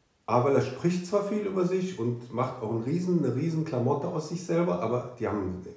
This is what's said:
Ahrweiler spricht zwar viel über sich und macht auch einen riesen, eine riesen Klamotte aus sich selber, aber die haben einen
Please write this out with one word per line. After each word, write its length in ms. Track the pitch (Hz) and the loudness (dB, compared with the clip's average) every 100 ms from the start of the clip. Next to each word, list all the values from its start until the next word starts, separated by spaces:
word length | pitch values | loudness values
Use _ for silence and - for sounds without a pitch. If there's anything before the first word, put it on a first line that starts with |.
| _ _ - | _ _ 2
Ahrweiler 360 | 120 139 127 | 4 6 4
spricht 440 | 120 - 175 180 - | 2 0 0 0 2
zwar 180 | 202 202 | 0 2
viel 140 | 214 | -2
über 240 | 196 190 175 | 0 0 2
sich 340 | 185 185 - | 2 -2 -2
und 340 | 120 120 - | -2 -4 -4
macht 280 | 113 127 - | -2 -2 -2
auch 100 | 107 | -2
einen 120 | 113 | -2
riesen, 400 | 123 170 180 175 | 0 0 2 2
eine 120 | 131 123 | 2 0
riesen 300 | 165 160 151 | 0 0 0
Klamotte 420 | 123 120 147 180 | 0 2 0 0
aus 220 | 170 - | -4 -4
sich 160 | 175 - | -6 0
selber, 360 | 170 175 175 | 2 2 0
aber 340 | 113 123 - - | 0 -2 -4 -4
die 80 | 104 | -2
haben 120 | 104 | -2
einen 260 | 92 90 - | -2 -6 -10